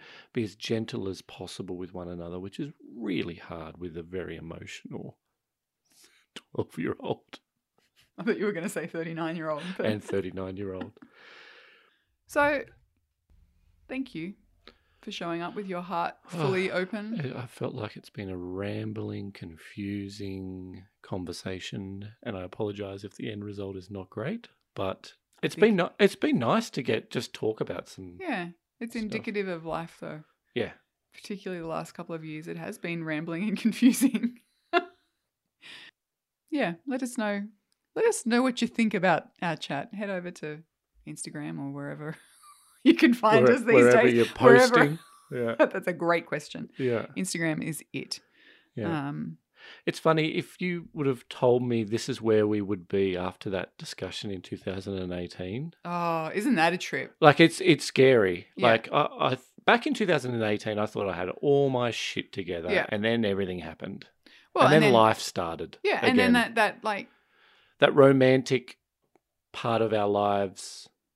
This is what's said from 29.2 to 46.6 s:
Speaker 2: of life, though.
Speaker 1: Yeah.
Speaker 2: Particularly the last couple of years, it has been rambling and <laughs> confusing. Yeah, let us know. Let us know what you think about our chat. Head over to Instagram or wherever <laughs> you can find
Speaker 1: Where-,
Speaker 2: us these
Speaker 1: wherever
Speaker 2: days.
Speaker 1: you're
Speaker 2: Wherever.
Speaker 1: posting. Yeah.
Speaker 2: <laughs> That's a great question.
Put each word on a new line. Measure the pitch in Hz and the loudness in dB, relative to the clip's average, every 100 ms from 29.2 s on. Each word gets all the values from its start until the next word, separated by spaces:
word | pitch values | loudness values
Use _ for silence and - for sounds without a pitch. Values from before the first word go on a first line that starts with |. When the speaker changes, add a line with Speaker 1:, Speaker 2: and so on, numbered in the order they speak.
| 220 208 190 | -6 -6 -4
Speaker 2:
of | 170 160 | -6 -6
life, | 160 165 - | -6 -8 -12
though. | 170 156 156 _ _ | -12 -12 -16 _ _
Speaker 1:
Yeah. | 123 98 - _ _ _ | -6 -6 -8 _ _ _
Speaker 2:
Particularly | - - 202 202 180 | -20 -14 -12 -10 -10
the | 165 | -6
last | 160 160 | -8 -8
couple | - 170 | -12 -12
of | 165 | -10
years, | 156 156 165 | -10 -12 -12
it | 170 | -10
has | 165 220 | -10 -10
been | 175 170 | -8 -6
rambling | 160 151 165 165 214 | -6 -6 -6 -4 -4
and | 220 | 0
<laughs> | |
confusing. | 226 - 247 214 269 - 240 - _ _ - 349 349 _ _ _ _ _ _ _ - - - _ _ _ _ _ - | 0 4 4 4 0 0 -4 -6 _ _ -2 -2 -2 _ _ _ _ _ _ _ -20 -20 -20 _ _ _ _ _ -8
Yeah, | 302 202 165 269 | -2 -2 -4 -6
let | 254 | -6
us | 254 247 | -6 -4
know. | 214 202 208 _ _ _ _ | -4 -4 -8 _ _ _ _
Let | - 453 | 0 0
us | - 233 | 0 0
know | 240 | 2
what | 262 247 | 2 0
you | 240 | -2
think | - 220 | 0 0
about | 208 180 156 - - | 2 4 2 0 -6
our | 175 156 | -4 -4
chat. | - 143 - | -4 -6 -6
Head | 196 202 | -8 -6
over | 190 175 | -6 -8
to | 175 151 151 160 _ _ _ - | -10 -12 -12 -16 _ _ _ -16
Instagram | 151 - 151 151 165 | -12 -12 -10 -10 -8
or | 139 | -8
wherever | 143 143 147 151 160 _ _ - | -8 -10 -10 -12 -12 _ _ -20
<laughs> | - _ _ | -20 _ _
you | 262 | 6
can | - 302 | 8 6
find | 240 214 220 | 6 6 8
Speaker 1:
Where-, | 127 | 8
Speaker 2:
us | 247 | 6
these | 226 | 6
Speaker 1:
wherever | 226 120 - | 8 10 10
Speaker 2:
days. | 240 | 8
Speaker 1:
you're | 117 117 - | 6 4 6
Speaker 2:
Wherever. | 233 240 254 | 10 10 10
Speaker 1:
posting. | 240 143 160 - - - | 6 4 2 -10 -20 -10
Yeah. | 127 117 113 | -4 -2 4
Speaker 2:
<laughs> | |
That's | - 196 185 | 2 2 -4
a | |
great | 165 170 170 165 | -2 2 0 0
question. | 147 - - | -8 -8 -12